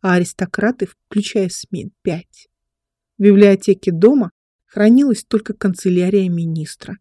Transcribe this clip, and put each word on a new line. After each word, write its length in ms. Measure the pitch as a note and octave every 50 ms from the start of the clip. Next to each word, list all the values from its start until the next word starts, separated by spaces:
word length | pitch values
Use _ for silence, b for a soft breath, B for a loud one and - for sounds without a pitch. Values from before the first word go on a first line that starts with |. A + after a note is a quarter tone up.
а 140 | - F#3+ F3+
аристократы, 720 | F3+ F3 F3 - - F#3 F3+ - - G#3 A3 B3 _ -
включая 600 | - _ _ _ _ - G#3 G3+ - - A3 F#3+ F3+
Смин, 440 | - - - _ - E3+ - G3 _ _ _
пять. 460 | G3+ E3 E3 E3+ _ _ _ _ _ _ _ _ _ _ _ _ _ _ _ _ _ _ _
В 40 | G3+
библиотеке 680 | G3+ G3+ G3 G#3 G3+ G3 G3 - - G3 F#3+ - -
дома 420 | F3 D#3+ F3+ A3+ C#4+ C#4 A3 F3 _ _ _ _ _ _ _
хранилась 580 | _ _ G3+ G#3 A3 A#3 B3+ C#4+ C#4 A3+ - -
только 300 | _ - G#3+ G#3+ - G#3
канцелярия 760 | _ - G3+ F3+ - - F#3+ F3+ F3+ F3+ F#3 G3+ G3+ F#3+ F3+
министра. 720 | F3 E3+ E3 E3 D#3+ D#3+ D#3 - - _ - - - G3